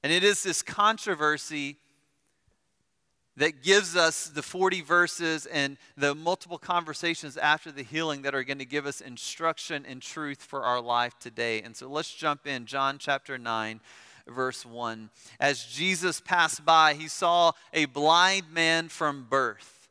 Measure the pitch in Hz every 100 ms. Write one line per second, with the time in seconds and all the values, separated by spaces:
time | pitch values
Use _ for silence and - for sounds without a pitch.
0 | 143 175 196 202 190 160 - - 208 220
1 | - 165 151 151 - 151 143 143 _ _
2 | _ _ _ _ _ _ _ _ _ _
3 | _ _ _ - 156 147 147 196 185 175
4 | 165 - - 147 - 185 190 180 147 175
5 | 170 - 170 160 - 156 139 139 - -
6 | 143 147 165 185 175 170 - 175 160 147
7 | 170 165 151 127 147 156 165 139 120 156
8 | 160 143 139 135 127 139 127 147 143 -
9 | 135 120 - - 165 156 - 151 143 131
10 | - - 151 139 - 139 123 123 120 120
11 | 120 - 123 110 117 110 107 110 127 147
12 | 160 - 160 143 147 131 113 135 135 139
13 | - 139 - 131 117 113 110 110 - -
14 | - - - 120 131 123 120 117 117 110
15 | 110 _ - - 139 135 - 123 180 180
16 | 180 160 - 180 165 - 156 160 156 147
17 | 156 - 175 175 170 - - 156 147 135
18 | 151 165 185 196 165 165 165 165 165 -
19 | 151 143 120 135 123 101 - _ _